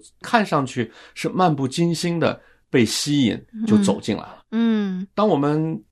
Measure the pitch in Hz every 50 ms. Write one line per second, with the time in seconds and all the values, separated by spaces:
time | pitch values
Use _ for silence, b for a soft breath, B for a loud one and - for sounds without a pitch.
0 | - - _ _ - - - 240 202 180 175 151 135 123 - 127 117 - B B
1 | B B B - - 165 - - 185 180 156 131 135 127 - - 170 170 170 156
2 | - 175 170 170 147 110 - b b b b b b b - 139 117 107 - -
3 | - 147 147 147 135 107 92 - - _ - 220 220 220 208 214 202 196 - -
4 | - - 107 87 - - - - _ - - 220 233 233 220 214 208 196 185 185
5 | 190 - - - 208 214 180 139 139 147 151 156 156 160 160 - - _